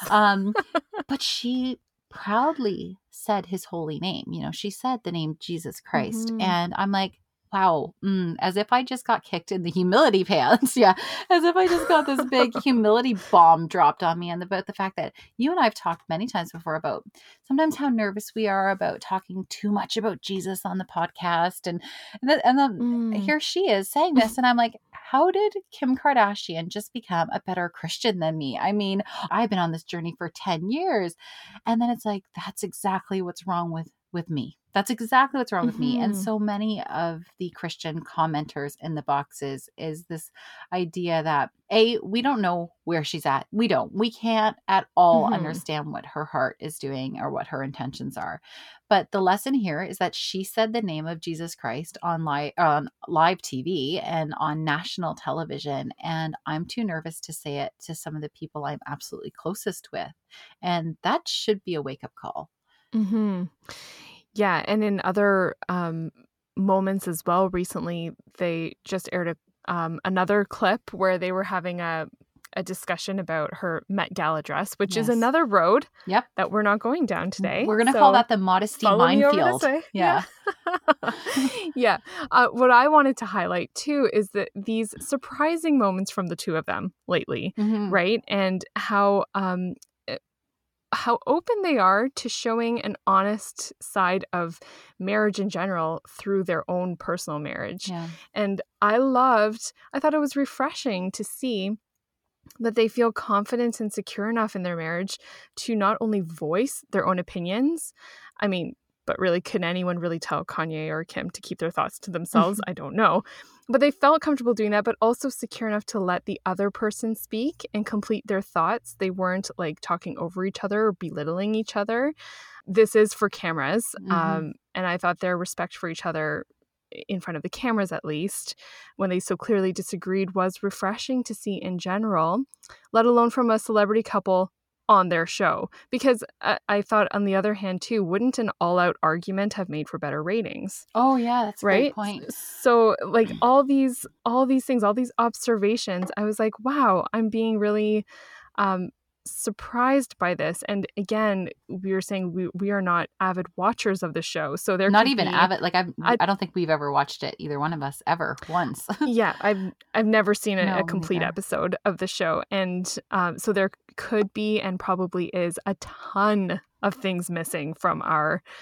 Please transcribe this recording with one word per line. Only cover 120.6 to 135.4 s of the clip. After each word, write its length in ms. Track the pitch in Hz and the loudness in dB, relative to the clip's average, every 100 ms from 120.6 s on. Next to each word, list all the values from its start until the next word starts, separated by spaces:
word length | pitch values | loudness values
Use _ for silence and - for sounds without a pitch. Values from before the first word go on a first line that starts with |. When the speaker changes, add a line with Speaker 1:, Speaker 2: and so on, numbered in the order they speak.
Speaker 2:
other 260 | 196 208 220 | -4 0 0
or 40 | |
belittling 640 | 185 165 - 147 175 202 220 | -2 -6 -6 -4 -2 0 -2
each 220 | 220 214 | -2 -4
other. 360 | 208 233 285 320 - - - - - | -2 0 -2 -4 -12 -20 -20 -18 0
This 300 | 190 220 220 | 4 6 6
is 160 | 214 | 4
for 160 | - 202 | 2 -4
cameras. 560 | - 175 165 135 208 - - | -2 -4 -2 0 0 -2 -8
Speaker 1:
Mm-hmm. 100 | 190 | -2
Speaker 2:
Um, 420 | 175 160 160 160 - _ - | 0 0 0 -4 -10 _ -6
and 100 | 185 | -4
I 120 | 180 | 0
thought 220 | 175 175 | -2 0
their 180 | 185 180 | -2 -2
respect 400 | 180 - 175 - | -4 -6 -8 -6
for 100 | 175 | -8
each 180 | 165 175 | -6 -6
other, 400 | 160 156 151 - _ _ _ _ | -4 -4 -4 -8 _ _ _ _
i-, 100 | - - | -18 -8
in 140 | 190 | -8
front 160 | 175 160 | -6 -8
of 60 | |
the 60 | 185 | -8
cameras 440 | - 262 220 190 | -6 -2 0 -2
at 100 | 165 | -4
least, 520 | - 151 190 - - - - - - - | -6 -4 -4 -6 -10 -14 -18 -20 -18 -4
when 120 | 190 | -2
they 120 | 180 | -2
so 160 | - 180 | -2 -4
clearly 340 | - 208 190 | 0 0 0
disagreed, 640 | 185 185 185 185 190 190 190 | -2 -6 -8 -2 -2 0 -2
was 260 | 185 185 | -2 -2
refreshing 600 | 202 - 190 220 - 254 | -6 -4 -4 -4 -4 -4
to 100 | 240 | -4
see 220 | 220 - 190 | -6 -6 -6
in 220 | 185 180 | -4 -6
general, 640 | 185 190 220 185 165 202 269 _ - - _ | -4 -2 0 0 2 0 -4 _ -20 -20 _
let 140 | 226 233 | 4 6
alone 240 | 240 233 | 6 4
from 200 | 262 240 | 4 2
a 80 | 220 | 2
celebrity 440 | - 214 208 214 | 2 2 4 2
couple 480 | 220 202 196 185 190 _ _ _ - | 0 -2 2 2 2 _ _ _ 6
on 200 | 208 180 | 6 6
their 160 | 170 170 | 2 0
show. 440 | - | 0